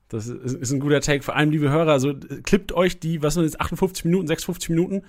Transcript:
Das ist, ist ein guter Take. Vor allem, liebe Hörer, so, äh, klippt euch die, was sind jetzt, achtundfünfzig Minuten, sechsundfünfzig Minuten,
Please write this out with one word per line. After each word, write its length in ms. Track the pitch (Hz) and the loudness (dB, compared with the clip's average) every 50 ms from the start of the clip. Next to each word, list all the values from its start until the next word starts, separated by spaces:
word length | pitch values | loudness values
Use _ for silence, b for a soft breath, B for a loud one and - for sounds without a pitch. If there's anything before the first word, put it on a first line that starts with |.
| _ _ | _ _
Das 180 | - 110 104 120 | -8 -8 -8 -8
ist, 260 | 123 - - 123 135 | -10 -8 -6 -6 -6
ist 160 | 131 135 117 | -6 -4 -4
ein 80 | 143 131 | -2 -2
guter 220 | 143 143 147 139 | 2 2 2 2
Take. 240 | - 151 147 139 - | 2 0 -2 -2 -2
Vor 100 | - - | -4 0
allem, 160 | 135 151 151 | 2 2 2
liebe 200 | 151 160 147 135 | 2 2 2 2
Hörer, 280 | 139 160 170 156 151 135 | 2 2 4 4 4 4
so, 120 | 131 143 | 4 0
äh, 300 | 143 127 - - 139 120 - | -2 -4 -8 -12 -12 -10 0
klippt 260 | - 196 208 - - | 2 2 2 2 0
euch 300 | - 170 185 180 - - | 0 2 2 2 0 -2
die, 200 | - 160 165 156 | -4 -4 -2 0
was 140 | 147 147 147 | 0 0 2
sind 80 | 175 165 | 2 2
jetzt, 180 | 151 - - | 0 0 -2
achtundfünfzig 440 | 131 - 170 - 196 180 185 - - | -4 -4 0 0 0 0 0 -2 0
Minuten, 240 | 170 175 190 180 147 | 2 2 2 2 0
sechsundfünfzig 420 | 160 - - - 170 - - - | -2 -2 -2 -6 -6 -6 -4 -2
Minuten, 320 | 170 165 180 196 190 196 b | 0 0 0 0 -2 -6 b